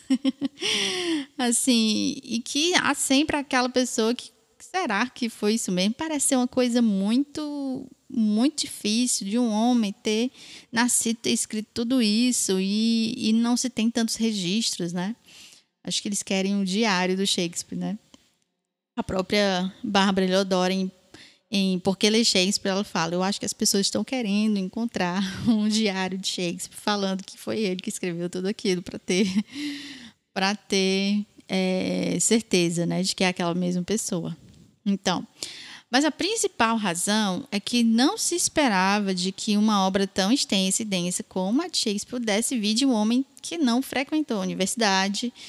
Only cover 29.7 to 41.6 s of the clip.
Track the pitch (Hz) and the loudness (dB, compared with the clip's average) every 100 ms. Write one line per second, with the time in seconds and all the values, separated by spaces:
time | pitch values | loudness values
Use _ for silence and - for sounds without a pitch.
29.7 | 285 285 262 233 _ _ 190 190 208 - | -10 -14 -16 -20 _ _ -2 -2 -2 -2
30.7 | 196 190 190 196 208 208 - - 190 185 | 0 2 2 0 0 -4 -12 -4 0 0
31.7 | 185 185 180 175 175 - 226 - 185 170 | 0 -2 -2 -2 0 2 2 2 2 2
32.7 | 170 170 170 190 - 185 180 175 175 175 | 0 0 0 -2 0 0 0 -2 0 -2
33.7 | 180 175 214 - 180 165 170 - - - | -2 -2 -4 -2 -4 -6 -10 -16 -20 -20
34.7 | _ 202 196 196 170 - - - - - | _ -4 -2 0 -2 -4 -12 -14 -14 -18
35.7 | - - 247 302 - 370 453 392 - 226 | -18 -2 2 2 0 -4 -2 -2 0 0
36.7 | 226 202 170 202 214 208 180 - 202 - | 2 0 -2 0 2 0 -2 -4 -6 -2
37.7 | 240 233 226 285 440 - 349 - 320 269 | 2 4 4 4 2 -2 0 0 2 2
38.7 | 190 190 208 196 185 185 - - 208 214 | 4 2 2 0 -2 -2 -4 0 2 4
39.7 | 202 190 196 196 - 190 277 - 196 190 | 4 2 2 0 0 2 2 2 2 2
40.7 | - 220 185 175 175 - 190 185 254 | 0 -2 -2 -2 -4 -6 -4 0 0